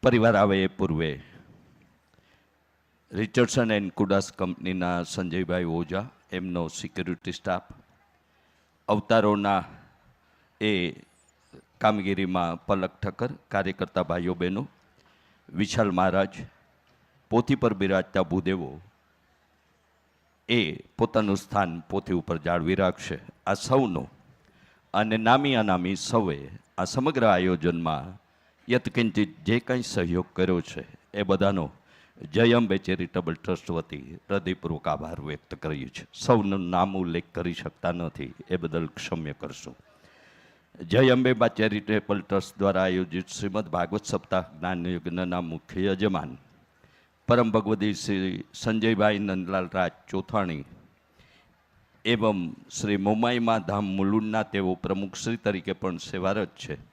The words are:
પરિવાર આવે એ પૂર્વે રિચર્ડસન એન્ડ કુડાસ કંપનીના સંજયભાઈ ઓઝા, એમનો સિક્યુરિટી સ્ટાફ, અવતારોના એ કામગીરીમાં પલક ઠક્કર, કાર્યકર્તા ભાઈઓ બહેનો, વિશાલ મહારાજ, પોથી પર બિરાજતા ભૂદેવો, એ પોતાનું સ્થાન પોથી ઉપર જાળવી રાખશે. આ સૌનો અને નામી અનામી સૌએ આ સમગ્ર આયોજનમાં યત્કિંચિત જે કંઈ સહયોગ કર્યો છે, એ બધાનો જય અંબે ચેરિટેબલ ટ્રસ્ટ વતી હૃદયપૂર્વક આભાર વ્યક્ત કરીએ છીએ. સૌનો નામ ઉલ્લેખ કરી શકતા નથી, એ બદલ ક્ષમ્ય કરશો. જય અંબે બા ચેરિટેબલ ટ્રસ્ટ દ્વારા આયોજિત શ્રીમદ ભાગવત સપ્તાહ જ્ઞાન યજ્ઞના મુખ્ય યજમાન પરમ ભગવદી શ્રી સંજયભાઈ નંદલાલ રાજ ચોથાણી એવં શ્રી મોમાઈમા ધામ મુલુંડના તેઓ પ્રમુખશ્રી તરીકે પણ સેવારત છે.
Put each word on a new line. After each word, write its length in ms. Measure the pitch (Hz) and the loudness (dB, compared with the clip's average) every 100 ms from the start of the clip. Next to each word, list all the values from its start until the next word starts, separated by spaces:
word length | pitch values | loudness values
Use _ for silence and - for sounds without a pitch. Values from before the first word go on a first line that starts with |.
પરિવાર 320 | 131 120 113 104 | 6 6 6 6
આવે 280 | 101 98 | 6 6
એ 40 | 95 | 2
પૂર્વે 560 | - 95 78 80 69 - - - - _ _ _ _ _ _ _ _ _ _ _ _ _ _ _ | 0 0 0 -2 -4 -12 -20 -20 -20 _ _ _ _ _ _ _ _ _ _ _ _ _ _ _
રિચર્ડસન 600 | 95 107 - 120 - 117 | -4 -2 2 4 4 2
એન્ડ 200 | 104 98 | 2 0
કુડાસ 420 | - 101 98 95 | 0 2 2 0
કંપનીના 720 | - 92 87 90 92 87 87 | -4 -4 -4 -4 -2 -2 -2
સંજયભાઈ 600 | 85 - 90 82 87 90 | -4 -4 -4 -2 -2 -2
ઓઝા, 460 | 87 82 82 90 117 _ _ | -2 -2 -2 -4 -6 _ _
એમનો 360 | 92 92 87 82 | -8 -6 -4 -6
સિક્યુરિટી 640 | - 87 - 87 87 - | -8 -12 -8 -6 -6 -8
સ્ટાફ, 300 | 85 - 90 - - _ _ _ _ _ _ _ _ _ _ - | -10 -4 -4 -6 -20 _ _ _ _ _ _ _ _ _ _ -2
અવતારોના 760 | 104 - 113 107 104 101 98 - - - _ _ _ _ _ _ _ | -2 4 4 6 4 2 0 -2 -16 -20 _ _ _ _ _ _ _
એ 300 | 107 98 87 - - _ _ _ _ 67 _ _ | 0 0 -2 -6 -18 _ _ _ _ -20 _ _
કામગીરીમાં 840 | 107 107 95 95 95 92 85 82 - | 2 2 0 0 0 0 0 -4 -2
પલક 260 | 98 92 - | -2 -2 -4
ઠક્કર, 300 | 101 - 123 147 _ | -8 -4 -6 -8 _
કાર્યકર્તા 520 | 101 95 95 90 - | -2 -2 -4 -4 -2
ભાઈઓ 300 | 87 87 87 | -2 -2 -2
બહેનો, 340 | 87 90 98 131 _ _ _ _ _ _ _ - | -2 -2 -4 -8 _ _ _ _ _ _ _ -14
વિશાલ 420 | 82 101 - 107 | -4 -2 2 2
મહારાજ, 380 | 90 92 92 95 - - _ _ _ _ _ _ _ _ | 4 2 2 0 -4 -16 _ _ _ _ _ _ _ _
પોથી 260 | 113 120 135 | 0 2 2
પર 180 | 120 | 2
બિરાજતા 480 | 98 95 95 90 101 | 0 2 2 2 0
ભૂદેવો, 600 | 82 87 87 95 73 71 90 _ _ _ _ _ _ _ _ _ _ _ _ _ _ _ - | 2 0 0 -2 -4 -12 -20 _ _ _ _ _ _ _ _ _ _ _ _ _ _ _ 0
એ 260 | 120 85 78 | 0 2 -4
પોતાનું 640 | - - 117 - 104 98 | -12 -2 0 2 2 0
સ્થાન 420 | - 101 92 85 | 0 0 0 -2
પોથી 340 | - 98 - | -6 -6 -2
ઉપર 240 | 92 - 85 | -2 -2 -4
જાળવી 380 | 78 87 80 92 | 0 0 0 2
રાખશે. 440 | 92 87 - 78 - - - | 2 0 -8 -10 -12 -12 -4
આ 60 | |
સૌનો 560 | 98 - 131 123 82 67 - _ _ _ _ _ _ _ | -4 2 2 2 -2 -8 -16 _ _ _ _ _ _ _
અને 240 | 95 110 110 | -2 0 2
નામી 360 | 110 131 143 | 6 4 6
અનામી 420 | 127 104 92 90 95 | 2 2 2 0 -4
સૌએ 540 | - 117 98 71 69 - _ - | 0 0 0 -4 -8 -16 _ -6
આ 80 | 92 | -4
સમગ્ર 400 | - 135 135 113 | 0 0 4 4
આયોજનમાં 960 | 92 92 90 80 85 85 76 78 95 _ _ _ _ - | 6 4 2 0 0 -2 -4 -6 -16 _ _ _ _ 0
યત્કિંચિત 760 | 123 - 123 117 95 98 - - | 0 0 0 0 2 -2 -2 0
જે 140 | 117 | 0
કંઈ 220 | - 127 | 0 -4
સહયોગ 440 | 117 - 87 87 92 | -2 -2 0 0 -2
કર્યો 280 | - 92 90 | -2 2 2
છે, 240 | 82 - - - _ | -2 -12 -14 -20 _
એ 100 | 101 | -6
બધાનો 480 | 98 95 98 98 73 - _ _ _ _ - | 0 2 2 0 -4 -10 _ _ _ _ -6
જય 200 | - 117 | 4 6
અંબે 240 | 120 113 95 | 6 4 0
ચેરિટેબલ 560 | - 92 87 90 82 | 0 -4 -2 -4 -4
ટ્રસ્ટ 380 | 82 - 90 - | -6 -4 -6 -2
વતી 480 | 85 80 73 69 82 _ | -6 -4 -12 -14 -18 _
હૃદયપૂર્વક 580 | 98 92 92 85 80 - | -4 -2 -4 -4 -6 -4
આભાર 340 | 76 78 80 | -4 -6 -10
વ્યક્ત 340 | 71 73 _ - | -8 -10 _ -10
કરીએ 320 | 80 76 64 | -6 -6 -8
છીએ. 200 | - - | -14 -18
સૌનો 440 | - - 120 101 98 | -10 4 4 4 -2
નામ 400 | 87 90 95 95 | 0 2 2 0
ઉલ્લેખ 260 | 90 85 - | -2 -4 -6
કરી 200 | - 87 | -6 -6
શકતા 380 | 85 80 - 90 | -6 -10 -6 -6
નથી, 420 | 87 85 - 69 - - | -4 -6 -8 -12 -12 -6
એ 80 | 92 | -4
બદલ 300 | 82 80 82 | -2 -4 -4
ક્ષમ્ય 460 | - - 85 76 | -8 -8 -6 -6
કરશો. 420 | 71 71 - - 64 _ _ _ _ - _ _ _ _ - | -10 -12 -14 -16 -20 _ _ _ _ -20 _ _ _ _ -16
જય 280 | 85 101 131 | 0 4 6
અંબે 240 | 127 127 | 6 4
બા 140 | 120 117 | 4 2
ચેરિટેબલ 760 | - 110 104 98 107 - 104 | 2 0 0 0 -2 0 -4
ટ્રસ્ટ 360 | 85 98 - - | 0 -2 -4 -2
દ્વારા 240 | 98 95 | 0 2
આયોજિત 460 | 95 92 90 85 92 | 2 0 -2 -4 -6
શ્રીમદ 400 | - 101 101 90 | -8 -6 -4 -4
ભાગવત 360 | 85 85 101 | -4 -2 -4
સપ્તાહ 420 | - 95 - 92 87 78 | -4 -6 -2 -4 -4 -8
જ્ઞાન 280 | 87 92 87 | -6 -4 -4
યજ્ઞના 540 | 90 82 87 90 90 | -4 -4 -4 -4 -4
મુખ્ય 400 | 87 82 _ - | -4 -10 _ -2
યજમાન 560 | 98 95 104 92 73 67 _ _ _ _ _ _ _ _ - | 0 2 0 0 -6 -12 _ _ _ _ _ _ _ _ 2
પરમ 240 | 120 113 | 2 4
ભગવદી 420 | 110 101 110 104 | 2 0 0 0
શ્રી 500 | 101 - 101 95 92 - | -2 -2 -2 -2 -4 -10
સંજયભાઈ 680 | - - 110 110 107 104 104 | -8 -2 0 2 4 4 2
નંદલાલ 500 | 101 95 87 95 90 | 0 -2 -2 -2 -2
રાજ 180 | 95 90 - _ | 0 -2 -2 _
ચોથાણી 560 | 95 95 110 92 78 67 - - _ _ _ _ _ _ _ _ _ _ _ 107 | -6 -2 -2 -2 -4 -10 -20 -20 _ _ _ _ _ _ _ _ _ _ _ 0
એવં 480 | 117 110 101 85 | 2 2 2 -2
શ્રી 440 | - - - 104 101 | -8 -14 -6 0 2
મોમાઈમા 600 | 98 110 120 123 117 113 | 2 2 2 2 2 0
ધામ 260 | 85 101 | 0 -2
મુલુંડના 600 | 101 95 98 110 110 110 | -2 0 2 2 0 -2
તેઓ 320 | 107 101 95 92 | -2 -2 -2 -2
પ્રમુખશ્રી 600 | 87 95 98 - - 117 | -2 -4 -4 -6 -6 -2
તરીકે 360 | 107 98 85 | -2 -2 -4
પણ 240 | 92 95 85 | -4 -4 -6
સેવારત 580 | - 95 92 101 92 - | -8 -4 -2 -2 -4 -8
છે. 220 | - 73 - | -12 -12 -12